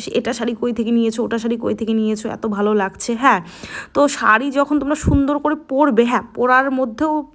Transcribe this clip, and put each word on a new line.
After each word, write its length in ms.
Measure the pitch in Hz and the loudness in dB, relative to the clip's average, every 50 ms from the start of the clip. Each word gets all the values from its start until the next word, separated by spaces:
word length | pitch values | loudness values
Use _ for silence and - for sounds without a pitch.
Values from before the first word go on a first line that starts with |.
| - - | -10 -6
এটা 260 | - 233 226 233 254 | -4 -4 -2 -2 -4
শাড়ি 220 | 247 233 240 240 220 | -4 -4 -4 -4 -2
কই 120 | 247 247 233 | -2 -2 -2
থেকে 180 | 233 226 226 | -2 -2 0
নিয়েছো, 320 | 233 233 226 226 226 233 226 | 2 2 2 0 0 -2 -4
ওটা 140 | 202 233 226 | -4 -4 -4
শাড়ি 200 | 220 233 240 226 | -2 -2 -4 -2
কই 140 | 233 208 214 | -2 -4 -4
থেকে 180 | 208 226 220 220 | -2 -2 -2 0
নিয়েছো, 360 | 220 214 214 214 214 220 226 | 0 0 0 -2 -2 -4 -8
এত 180 | 208 214 - 226 | -6 -6 -6 -4
ভালো 260 | 208 196 202 208 214 | -2 0 0 2 2
লাগছে।" 420 | 208 190 190 - - - - 233 | 2 0 -2 -4 -6 -6 -6 -2
হ্যাঁ, 260 | 226 262 269 220 185 165 - - - - - - - - - - | 0 2 2 2 2 0 -6 -14 -18 -16 -14 -14 -14 -14 -4 0
তো 140 | - 285 277 | 2 2 2
শাড়ি 440 | 285 - 240 214 214 220 269 285 | 2 2 2 4 4 4 2 0
যখন 280 | 254 277 285 285 302 294 | 0 0 0 2 0 0
তোমরা 160 | 269 277 302 | 0 0 -2
সুন্দর 440 | - - - 285 277 277 269 294 285 | -2 0 2 2 2 2 0 0 0
করে 160 | - 302 302 | 0 -2 -2
পরবে, 500 | 302 - - 269 269 302 285 226 202 240 | -4 -4 -2 0 2 4 4 4 4 4
হ্যাঁ, 160 | 240 247 - 247 - - | 4 2 0 -2 -4 -4
পরার 360 | - 240 247 254 254 269 277 | 0 2 4 4 4 4 2
মধ্যেও 540 | 269 254 262 240 214 - 302 311 302 302 277 - | 0 -2 -2 -2 -2 -2 -2 0 0 -2 -4 -6